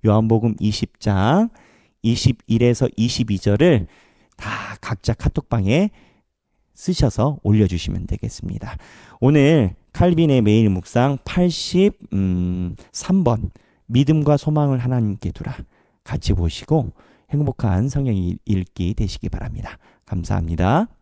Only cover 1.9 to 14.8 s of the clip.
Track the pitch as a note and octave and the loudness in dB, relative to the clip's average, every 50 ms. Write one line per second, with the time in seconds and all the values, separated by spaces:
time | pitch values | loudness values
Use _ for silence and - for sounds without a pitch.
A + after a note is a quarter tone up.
1.9 | _ _ _ G#2+ A#2+ - - C3+ B2 - _ - A2+ A2+ A#2+ A#2+ A#2+ - C3+ A2+ | _ _ _ -2 0 2 2 0 0 0 _ -2 0 2 4 2 2 2 0 -2
2.9 | - - A2+ A#2+ - - B2+ A2 G#2 F#2 - G2+ G2+ G#2 D3 F3+ D#3+ A2+ F#2 - | 0 0 -2 -2 0 -2 -2 -2 -2 -2 0 0 2 4 4 4 4 2 0 -4
3.9 | _ _ _ _ _ _ _ _ _ _ - - G#2 - - - G#2+ - - - | _ _ _ _ _ _ _ _ _ _ -12 -10 -10 -10 -10 -12 -16 -14 -10 -10
4.9 | A2 - _ - - - - - - - - _ - A#2 F#2+ F#2+ A2+ D#3 G3 G#3 | -10 -6 _ -4 -4 0 -2 -2 -2 -2 -6 _ -2 -2 0 2 2 2 2 0
5.9 | - _ _ _ _ _ _ _ _ _ _ _ _ _ _ _ _ _ - - | -2 _ _ _ _ _ _ _ _ _ _ _ _ _ _ _ _ _ -6 -6
6.9 | F#3 - - A#2+ - - G#2+ C#3 D3 - _ G#2 G#2 G#2+ G#2 F#2 F2+ E2+ - - | -2 0 0 0 0 0 0 -2 -2 -2 _ 2 4 4 4 2 2 -2 -4 -4
7.9 | G2+ F#2 F2+ - - G#2+ - A2 - - - - - G#2 - - - - - - | -6 -6 -6 -8 -8 -6 -8 -10 -10 -8 -10 -8 -8 -8 -10 -10 -12 -14 -16 -16
8.9 | - - - - - _ - C3 D3+ D3+ C#3 C#3+ E3 D#3 A#2 F#2+ - - _ _ | -20 -20 -20 -20 -10 _ 2 4 4 6 6 6 4 4 2 0 -2 -6 _ _
9.9 | _ - F3 F3+ F3 D#3 E3 D#3 C#3 C3 A2 G#2 G#2 A2+ A2+ G#2+ F#2+ F#2 F2 - | _ 0 2 2 4 4 2 4 4 4 4 4 4 4 4 4 2 0 -4 -4
10.9 | - A#2+ B2 C#3 C#3+ C#3 _ - - - F3+ F3 D#3+ - - - - F3+ F#3+ G3+ | -2 0 0 0 -2 -4 _ -6 -2 0 0 0 0 -2 -8 -2 0 2 2 2
11.9 | - _ - - - G2 F#2+ F#2+ F2+ F2+ F2+ F2+ F2+ F2+ F2+ F2+ - - - _ | 0 _ -16 -6 -4 -2 0 0 0 0 -2 -2 -2 -4 -6 -6 -8 -12 -16 _
12.9 | _ - - - F3+ G3 F3+ C#3 A#2+ G#2+ - - - _ _ _ _ _ _ _ | _ -14 -4 0 0 2 2 2 0 0 -2 -8 -10 _ _ _ _ _ _ _
13.9 | A#2 B2 C#3+ C3+ D#3 D#3 D3 D3 D3 C#3+ - D3+ D3+ D3+ D3 C#3+ C3+ B2+ | 2 2 4 4 4 2 4 2 2 2 2 0 0 0 2 0 0 -2